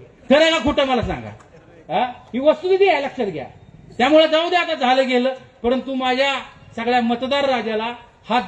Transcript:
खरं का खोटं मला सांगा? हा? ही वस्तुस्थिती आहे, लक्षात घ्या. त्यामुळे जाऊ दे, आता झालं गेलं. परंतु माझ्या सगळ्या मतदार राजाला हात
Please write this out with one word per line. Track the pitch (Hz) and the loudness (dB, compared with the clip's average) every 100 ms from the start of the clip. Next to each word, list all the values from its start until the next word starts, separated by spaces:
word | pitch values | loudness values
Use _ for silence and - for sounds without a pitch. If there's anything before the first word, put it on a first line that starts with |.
| - _ - | -12 _ 2
खरं | 277 320 | 4 4
का | 320 | 2
खोटं | 285 285 269 | 0 0 0
मला | 247 | 0
सांगा? | 185 143 110 104 - - - - - | -2 -6 -10 -16 -20 -20 -20 -20 -6
हा? | 175 247 - - | -4 -4 -8 -10
ही | 233 | -2
वस्तुस्थिती | 294 311 359 381 392 | 0 2 2 4 4
आहे, | 294 | 2
लक्षात | 277 - 208 | -2 -6 -6
घ्या. | 151 127 - - - - - | -6 -12 -16 -20 -20 -12 -2
त्यामुळे | 262 311 320 | 4 4 4
जाऊ | 311 339 | 2 0
दे, | 349 | 0
आता | 330 311 | -2 -2
झालं | 247 262 254 | 0 2 2
गेलं. | 247 254 254 - - | 0 -2 -4 -12 -8
परंतु | 233 254 254 | -4 -2 -4
माझ्या | 262 254 254 277 262 - - - - | -4 -2 0 0 -2 -8 -20 -18 -8
सगळ्या | 226 247 | -2 0
मतदार | 233 240 254 285 269 | 0 -2 -2 -2 0
राजाला | 247 220 214 233 240 - _ - | -2 -2 -4 -6 -10 -16 _ -4
हात | 240 | -4